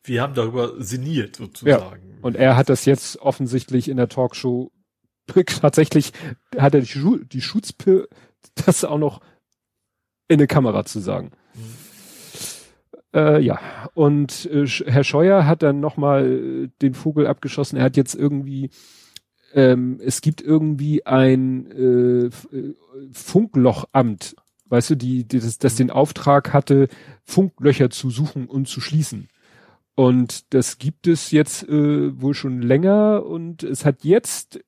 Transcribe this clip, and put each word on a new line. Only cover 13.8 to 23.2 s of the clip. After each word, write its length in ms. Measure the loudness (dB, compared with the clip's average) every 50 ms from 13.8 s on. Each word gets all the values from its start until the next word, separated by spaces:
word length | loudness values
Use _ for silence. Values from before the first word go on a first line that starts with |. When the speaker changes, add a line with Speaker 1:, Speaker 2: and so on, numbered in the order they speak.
| -16 -12 _
Speaker 2:
und, 540 | 2 2 4 4 2 0 -2 -6 -12 -10 -4
äh, 140 | -2 -2 0
Sch-, 220 | 0 -4 -6 -2 0
Herr 140 | 2 2
Scheuer 420 | 2 2 2 2 4 6 6 4 4
hat 200 | 4 2 2 2
dann 160 | 0 0 0
noch 160 | -2 -4 -4
mal, 300 | -2 0 2 2 2 2
äh, 420 | 0 0 -2 -4 -6 -6 -8 -8 -10 _ _
den 140 | -2 -2 -2
Vogel 320 | -2 -6 -4 0 0 0
abgeschossen. 500 | 0 -2 _ -6 -8 -6 -6 -6 -4 -2
Er 60 | 0
hat 140 | 0 2 2
jetzt 180 | 2 0 0 -2
irgendwie, 560 | -2 -2 -2 -2 -2 -6 -6 -8 -8 -8 -8 _ _ -20 _ _ _ _ _ _ -20 _ _ _ _ _ _
ähm, 460 | 2 4 6 6 6 4 2 -4 -6 -4
es 200 | -6 -6 -6 -2
gibt 200 | -2 -2 -4 -2
irgendwie 640 | 0 2 2 2 2 0 -2 -2 -2 -2 -2 -2 0
ein, 680 | 2 2 4 6 4 4 4 2 -2 -4 -4 -8 -12
äh, 540 | -6 0 2 2 4 4 2 2 2 0 0
F-, 220 | -2 -6 -10 -20 -14
äh, 220 | -12 -12 -10 -12 -14 _ _ _ -20 -20 -20 -20
Funklochamt, 1300 | -20 -20